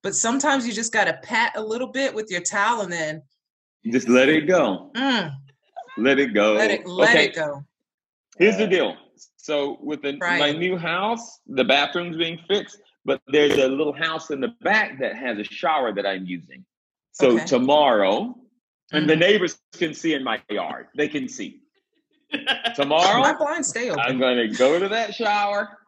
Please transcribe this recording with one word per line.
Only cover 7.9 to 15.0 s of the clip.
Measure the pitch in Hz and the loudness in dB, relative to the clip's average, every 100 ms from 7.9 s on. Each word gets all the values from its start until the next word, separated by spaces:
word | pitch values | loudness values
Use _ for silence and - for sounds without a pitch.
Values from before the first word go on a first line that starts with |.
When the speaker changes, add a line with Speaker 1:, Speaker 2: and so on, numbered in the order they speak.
| _ _ _ _ _ | _ _ _ _ _
Speaker 2:
Here's | 190 190 | 2 4
the | |
Speaker 3:
Uh, | 214 | 0
Speaker 2:
deal. | 180 117 - _ _ - _ | 2 0 -4 _ _ -20 _
So | - 147 143 - | -6 -2 -2 -6
with | 147 151 | -8 -6
the, | 143 143 | -6 -4
Speaker 1:
Right. | 175 170 | -2 0
Speaker 2:
my | 147 | 0
new | 151 180 185 | 0 -2 -2
house, | 165 175 208 233 - - - | -4 -2 -2 -4 -8 -20 -8
the | 135 | -2
bathroom's | 123 139 143 175 175 160 | 2 2 2 -4 -6 -4
being | 165 170 - | -4 -6 -4
fixed, | 202 160 - _ _ | -4 -4 -18 _ _
but | - 139 - | -4 -4 2
there's | 147 147 139 | 4 4 4
a | 131 | 2
little | 135 151 | 2 -2
house | 147 160 160 - | -2 -4 -4 -6
in | 143 | -6
the | 123 - | -6 -4
back | 175 214 208 131 | 0 0 0 -4